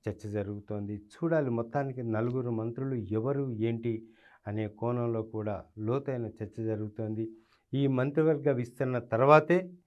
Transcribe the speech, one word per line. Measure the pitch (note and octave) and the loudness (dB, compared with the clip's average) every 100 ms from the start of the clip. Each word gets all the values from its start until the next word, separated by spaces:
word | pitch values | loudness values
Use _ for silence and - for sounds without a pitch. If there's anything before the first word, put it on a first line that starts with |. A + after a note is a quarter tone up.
| - | -6
చర్చ | G2+ G#2+ | -8 -6
జరుగుతోంది. | G#2 G2+ G#2 G2+ G#2 G2+ G#2 | -6 -6 -8 -8 -8 -6 -8
చూడాలి, | - - E3 D#3+ C3+ | -12 -6 0 0 0
మొత్తానికి | A#2 A#2 C#3+ C3+ B2+ | -2 -2 -4 -4 -4
నలుగురు | A#2 G#2+ A#2+ B2+ A#2+ | -2 0 0 -2 -2
మంత్రులు | A2+ A2+ A#2 C3+ | -2 -4 -4 -4
ఎవరు, | B2+ G2 G#2+ A#2+ C#3 C3+ | -4 -2 -2 0 -2 -2
ఏంటి | A2 A2+ A#2 A#2 A2+ - - - - - | -2 -2 0 -2 -4 -8 -20 -20 -14 -6
అనే | G#2 G#2+ | -4 -4
కోణంలో | G#2+ A#2 A#2+ A#2 A2+ | -4 -2 0 -2 -2
కూడా | A2 A2 G#2 G2+ - - | -4 -6 -4 -6 -10 -6
లోతైన | G#2+ C3+ C#3 B2+ A2+ | -2 -2 -2 -6 -6
చర్చ | - G#2 - | -8 -10 -4
జరుగుతోంది. | A2 G#2+ G#2+ G#2+ A2 A2 A2 - _ _ _ | -4 -2 -4 -6 -4 -4 -6 -8 _ _ _
ఈ | C3+ C#3 | 0 2
మంత్రివర్గ | C3 C3 C#3+ D#3 D3 C#3 | 2 2 4 4 4 2
విస్తరణ | B2 A#2 - C3 B2 | 0 -2 -2 -2 -2
తర్వాతే | - A2 C3+ D3+ D3+ F3 F#3 - | 0 4 10 8 8 2 2 -14